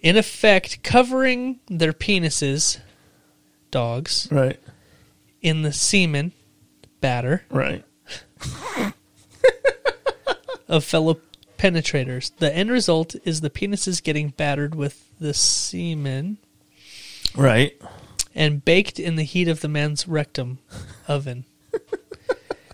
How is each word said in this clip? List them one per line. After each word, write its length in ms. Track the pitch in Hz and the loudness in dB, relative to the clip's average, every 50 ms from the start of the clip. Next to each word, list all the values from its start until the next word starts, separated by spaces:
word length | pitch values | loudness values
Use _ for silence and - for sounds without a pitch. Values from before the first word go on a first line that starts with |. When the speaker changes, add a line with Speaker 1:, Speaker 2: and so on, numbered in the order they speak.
Speaker 1:
In 140 | - 160 180 | 4 6 6
effect, 680 | 220 214 - - - - 220 202 190 - - - - _ | 6 4 2 -4 2 4 6 6 6 4 -2 -12 -10 _
covering 760 | - - 247 254 240 262 262 262 262 254 247 247 262 262 247 _ - | 4 4 4 4 4 2 0 2 2 0 0 -2 -6 -6 -8 _ -8
their 240 | 190 165 165 160 160 | -2 0 0 0 0
penises, 840 | _ - - 208 185 170 160 147 - - 139 135 151 - - - - - - _ _ _ _ _ _ _ _ _ _ _ _ _ _ _ _ | _ 0 0 0 2 2 0 -2 0 -2 -2 0 0 0 -2 -2 -4 -8 -20 _ _ _ _ _ _ _ _ _ _ _ _ _ _ _ _
dogs, 560 | - 135 120 117 117 123 156 - - - - - | -4 -2 -2 -2 -2 -4 -4 -4 -4 -4 -2 0
Speaker 2:
Right. 280 | 151 139 131 127 - - _ - - _ _ _ _ _ _ _ _ _ _ _ _ _ | 2 2 2 2 0 -4 _ -20 -20 _ _ _ _ _ _ _ _ _ _ _ _ _
Speaker 1:
in 220 | - 160 160 156 156 | -2 0 0 2 0
the 100 | 151 143 | -2 0
semen, 600 | - - - - 202 185 165 147 143 147 180 - _ _ _ _ _ _ _ _ _ - _ _ _ | 0 -2 2 4 4 4 4 2 -2 -2 -4 -8 _ _ _ _ _ _ _ _ _ -20 _ _ _
batter, 420 | - 135 127 120 123 127 151 185 - _ | -2 -2 0 0 0 0 -2 -2 -2 _
Speaker 2:
Right. 340 | - - 131 135 - - - _ _ _ _ - - - - _ _ _ | -2 -2 -2 -2 -4 -6 -10 _ _ _ _ -18 -18 -18 -18 _ _ _
Speaker 1:
<laughs> 540 | - 131 - - - 508 403 - 226 202 - _ _ _ _ _ _ _ _ - - 523 - - _ 554 - - _ 554 - - _ 554 - - _ - - - _ - 523 - _ _ | -12 -12 -12 -10 -10 -8 -6 -4 -4 -4 -6 _ _ _ _ _ _ _ _ 4 4 4 4 6 _ -2 -2 0 _ -4 -4 -4 _ -6 -6 -6 _ -6 -6 -6 _ -14 -14 -14 _ _
of 160 | - 160 143 | 0 0 0
fellow 360 | - - 165 160 160 165 160 _ _ - _ - _ _ _ | 2 0 0 2 2 0 0 _ _ -20 _ -20 _ _ _
penetrators. 760 | - 196 175 165 156 - - 143 131 120 127 127 - - _ _ | 2 2 2 2 -2 0 -2 -2 -2 -2 -6 -8 -8 -10 _ _
The 160 | 165 147 143 | -2 0 0
end 160 | 165 196 220 | 0 0 0
result 440 | 247 254 - - 170 160 165 165 - - _ | 0 0 2 2 2 2 2 -2 -6 -8 _
is 180 | - 165 156 | -4 -4 -2
the 80 | 156 147 | -4 -6
penises 540 | - - - 196 202 202 - - 185 165 - | -6 -4 -4 -4 -4 -4 -4 -4 -4 -4 -2
getting 260 | - 151 147 151 147 | -2 -2 -2 -2 -4
battered 460 | 135 - 151 147 143 143 147 147 160 | -4 -4 -2 -2 0 -2 -2 -4 -4
with 280 | 156 143 143 - - _ _ _ _ | -4 -6 -6 -6 -10 _ _ _ _
the 140 | 160 151 143 | -6 -4 -2
semen 1040 | - - - - - - - - 180 175 170 165 151 143 139 131 135 147 185 208 208 _ _ _ _ _ _ _ _ - - - - - - - - - - - | 0 0 2 0 0 -4 -4 -6 -6 -4 -4 -4 -4 -4 -4 -4 -4 -4 -6 -8 -8 _ _ _ _ _ _ _ _ -20 -20 -20 -20 -20 -20 -20 -8 -8 -6 0
Speaker 2:
Right. 440 | - 139 131 113 113 135 - - _ - - - - - - - - - - _ | 4 4 6 6 6 4 2 0 _ -20 -20 -20 -20 -20 -20 -8 -8 -8 -8 _
Speaker 1:
and 280 | - 156 151 147 143 - | 0 0 0 0 0 2
baked 360 | - 170 185 202 - - - | 4 4 4 4 0 -4 -6
in 160 | - 175 165 | -4 -4 -2
the 80 | 160 156 | -2 -2
heat 240 | 139 - 180 180 170 | -2 0 0 2 2
of 140 | 165 151 | 0 -2
the 60 | - 151 | -2 -4
man's 400 | 151 147 147 151 151 143 - 180 | -2 0 -2 -2 -2 -4 -4 -2
rectum 520 | 165 151 147 - _ - 127 123 127 131 _ _ - - - - - - - - | -2 -2 -2 -4 _ -6 -6 -6 -8 -12 _ _ -18 -18 -16 -16 -18 -20 -6 -4
oven, 380 | 147 143 139 143 123 127 127 _ _ _ _ _ - | -4 -4 -2 -6 -10 -10 -12 _ _ _ _ _ -8
<laughs> 40 | 427 - _ - - - _ - - _ - - - - _ - - _ _ | -8 -8 _ -10 -10 -10 _ -20 -20 _ -6 -6 -6 -4 _ -12 -12 _ _